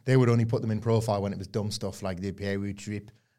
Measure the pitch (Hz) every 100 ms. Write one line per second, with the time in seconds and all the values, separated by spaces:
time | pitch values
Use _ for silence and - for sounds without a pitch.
0 | - 131 120 117 113 117 110 107 113 113
1 | 104 101 101 92 92 110 104 - 98 -
2 | 95 87 98 98 101 98 101 101 - 104
3 | 101 - _